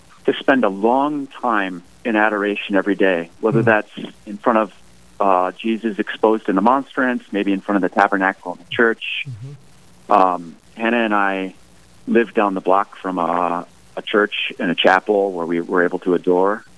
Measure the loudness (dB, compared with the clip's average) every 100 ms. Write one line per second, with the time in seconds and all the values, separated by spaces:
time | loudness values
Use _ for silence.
0 | -20 -6 -2 -2 2 2 2 0 2 2
1 | 0 -2 -8 -6 -2 0 -2 -8 -16 -12
2 | -2 2 2 2 -2 -4 -2 0 0 2
3 | 2 2 -4 -4 0 2 2 2 0 -12
4 | -14 -14 -14 -6 0 0 0 -6 -20 -20
5 | -18 -2 2 2 0 -4 -4 -4 -4 -4
6 | -6 0 2 2 0 0 2 0 -2 -4
7 | -2 -2 -6 -4 -2 -2 -2 -2 0 2
8 | 2 2 0 -2 -8 -14 -8 0 0 0
9 | -6 -10 -10 -12 -14 -18 -20 -20 -20 -14
10 | 0 4 4 0 -8 -18 -20 -6 -2 0
11 | 0 0 0 -2 -6 -10 -20 -20 -20 -16
12 | 0 2 2 0 0 0 2 2 0 -6
13 | -8 -4 -2 -2 -2 -4 -8 -20 -16 -14
14 | -2 0 0 -2 -8 -6 -4 0 2 2
15 | 2 0 0 -2 -4 -4 -2 0 0 0
16 | 0 0 2 2 2 -2 -8